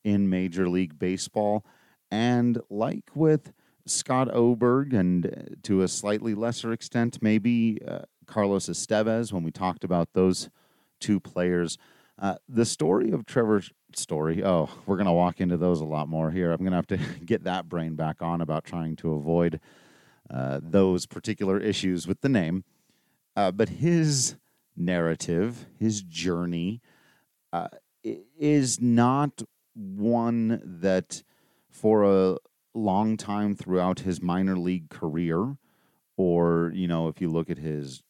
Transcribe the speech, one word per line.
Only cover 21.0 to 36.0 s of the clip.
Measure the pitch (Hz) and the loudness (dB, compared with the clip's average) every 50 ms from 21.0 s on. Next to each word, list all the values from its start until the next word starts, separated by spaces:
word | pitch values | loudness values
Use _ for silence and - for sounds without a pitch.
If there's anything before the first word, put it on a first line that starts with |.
| - | -2
particular | - - 87 - 113 101 - 101 95 95 101 | -6 -12 -10 -6 -6 -4 -2 0 0 0 0
issues | - 107 95 - - 92 90 85 78 | 0 -2 -2 0 0 -2 -2 -2 -2
with | 87 98 - | -4 -6 -2
the | - 139 | 0 2
name. | 131 101 82 78 90 95 - _ _ _ _ _ _ _ _ _ _ _ _ _ - | 2 2 2 0 -2 -4 -6 _ _ _ _ _ _ _ _ _ _ _ _ _ -2
Uh, | 104 101 92 | 0 0 2
but | 92 104 110 - | 2 0 -2 -2
his | - - 143 170 170 165 160 151 143 131 131 - - - _ _ _ _ _ _ - | 0 -2 0 2 4 4 4 2 2 0 0 -2 -6 -10 _ _ _ _ _ _ -8
narrative, | - 87 90 90 87 82 82 80 - - - 85 85 104 120 120 - - - _ | -4 -2 0 0 2 2 0 0 -2 -2 -2 0 0 0 -2 -4 -10 -16 -18 _
his | - 107 110 104 101 | -2 -2 -2 -2 -2
journey, | 95 85 80 82 85 92 85 85 87 87 87 85 85 98 113 120 _ _ _ _ _ _ _ _ _ _ _ _ _ - 85 | -8 -10 -10 -6 -4 -2 -2 -2 -2 -2 -2 -2 -4 -4 -6 -8 _ _ _ _ _ _ _ _ _ _ _ _ _ -8 -6
uh, | 85 87 - - - _ _ _ _ - | -6 -6 -8 -12 -18 _ _ _ _ -10
i-, | 110 107 - 101 _ _ | -10 -10 -10 -14 _ _
is | 160 147 147 151 143 131 123 113 120 | -2 2 4 4 4 4 2 0 0
not | 123 120 117 120 120 123 131 143 147 139 - - 113 _ _ _ _ _ - | 2 4 6 6 6 4 4 2 0 -2 -4 -8 -16 _ _ _ _ _ -16
one | 110 101 95 95 101 104 117 120 117 117 117 117 117 113 110 113 - - | -14 -12 -10 -6 -2 0 2 2 2 2 0 0 0 0 0 -2 -2 -6
that | 90 87 82 90 95 92 92 - - - - _ _ _ _ _ _ _ _ _ _ | -12 -10 -2 0 2 2 0 -2 -4 -14 -16 _ _ _ _ _ _ _ _ _ _
for | - - - 107 110 107 101 | -12 -2 2 4 4 6 6
a | 98 98 95 95 92 87 - _ _ _ _ _ _ - | 6 6 6 4 2 2 -2 _ _ _ _ _ _ -8
long | 117 107 101 92 101 110 110 110 | -4 -2 0 0 2 2 0 -2
time | 107 - 107 101 104 104 104 101 | -4 -4 -6 -4 -2 -2 -2 -2
throughout | - - 90 92 90 90 92 90 - | -4 -4 -2 0 2 2 0 -2 -2
his | - 95 87 73 | -2 -4 -4 -2
minor | 90 87 87 92 95 95 92 | -2 -2 0 0 0 0 0
league | 90 85 92 92 90 80 - | 0 0 -2 -2 -4 -6 -10
career, | - - 85 80 73 85 87 82 80 87 110 135 139 - _ _ _ _ _ _ _ _ | -12 -8 -6 -4 -2 -2 -2 0 0 0 -2 -4 -6 -10 _ _ _ _ _ _ _ _